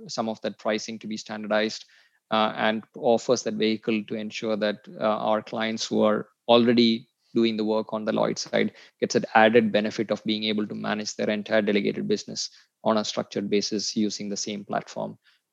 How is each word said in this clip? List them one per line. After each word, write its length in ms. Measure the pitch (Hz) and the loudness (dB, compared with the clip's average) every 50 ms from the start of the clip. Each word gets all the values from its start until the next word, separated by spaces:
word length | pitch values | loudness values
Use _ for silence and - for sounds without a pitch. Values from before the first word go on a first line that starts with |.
| 226 | -10
some 220 | 175 - - 113 110 | -10 -6 -6 -4 -6
of 100 | 107 - | -6 -6
that 180 | - 104 101 _ | -6 -8 -8 _
pricing 400 | - 113 110 107 - - 113 107 | -4 -2 -2 -2 -4 -8 -12 -10
to 80 | - | -10
be 100 | 104 107 | -10 -10
standardized, 680 | 104 - - 107 107 107 104 107 107 107 110 - - - _ _ _ _ _ _ _ _ - | -10 -10 -10 -10 -10 -4 0 0 2 2 0 -2 -8 -14 _ _ _ _ _ _ _ _ -2
uh, 220 | 113 110 107 110 - | 0 2 2 0 0
and 260 | - 120 107 110 110 - _ - | 0 0 0 0 0 -6 _ -12
offers 460 | 107 107 123 117 110 - - 123 113 | -2 2 2 2 2 4 0 0 0
that 140 | - 117 107 | 0 -4 -2
vehicle 480 | 107 110 110 110 104 - 120 113 107 104 | 0 0 0 0 -2 -2 -2 -2 -2 -2
to 100 | - 117 | -4 -8
ensure 420 | 110 107 107 - - 117 110 107 | -8 -8 -8 -8 -6 -4 -4 -2
that, 320 | 104 107 104 104 - - - 90 - | 0 0 -2 -2 -4 -10 -18 -8 -2
uh, 40 | 117 | -2
our 380 | 110 107 110 120 110 107 107 | 0 0 0 0 0 0 0
clients 420 | 110 - - 113 110 113 110 110 - | -2 -6 -6 -4 -4 -4 -4 -4 -4
who 200 | - 110 110 110 | -2 0 2 4
are 240 | 107 107 110 - _ _ _ - | 4 2 2 -2 _ _ _ 2
already 600 | - 117 120 117 120 120 120 117 113 113 117 - _ _ _ _ _ - | 6 6 8 8 6 6 6 6 6 4 2 -2 _ _ _ _ _ 0
doing 200 | 117 113 113 110 | 2 2 2 2
the 80 | 107 107 | 0 -2
work 300 | 107 110 110 107 - 113 | 0 0 -2 -2 -4 -6
on 120 | 110 107 | -4 -2
the 60 | 110 | -2
Lloyds 300 | 110 110 110 117 113 - | 0 0 0 0 0 -4
side 300 | - - 110 107 110 110 - - - - _ - | -6 -2 0 0 0 0 -2 -8 -20 -16 _ -4
gets 140 | 120 - - | -2 0 0
an 100 | 117 - - - | 0 0 4 4
added 360 | 110 110 110 113 120 113 104 | 6 6 8 8 6 4 4
benefit 380 | 104 104 107 107 - - 107 101 | 2 0 0 0 -4 -4 -2 -2
of 140 | 104 - - | -4 -4 -2
being 220 | 113 110 107 110 | -4 -4 -2 -2
able 200 | 110 107 104 104 | -2 -2 -2 -2
to 80 | 101 110 | -4 -6
manage 420 | 110 107 107 107 107 107 - - | -6 -4 -2 -2 -2 -4 -6 -6
their 140 | - 113 110 | -4 -2 -2
entire 320 | 107 104 101 - 110 110 | -2 -2 -2 0 0 2
delegated 460 | 104 107 101 104 101 107 104 104 104 | 2 4 2 2 2 0 -2 -2 -2
business 420 | 104 107 98 - - 110 - - - - - _ _ _ _ - | -2 -2 -2 -4 -8 -8 -8 -8 -10 -10 -18 _ _ _ _ 0
on 140 | 113 110 | 0 0
a 80 | 107 104 | 0 0
structured 460 | - - 117 - - - 120 101 101 | -2 -4 -6 -6 -4 -6 -6 -4 0
basis 440 | 104 101 98 - 110 101 - - - | 0 0 0 0 -4 -4 -4 -4 -2
using 340 | 113 107 101 - - 104 101 | 0 -2 -2 -2 -6 -8 -8
the 80 | 98 | -6
same 280 | - - 110 104 101 101 | -6 -6 -6 -8 -10 -8
platform, 500 | - 110 104 - - - 117 110 110 113 _ _ _ _ _ _ _ | -6 -6 -6 -6 -8 -8 -8 -8 -8 -10 _ _ _ _ _ _ _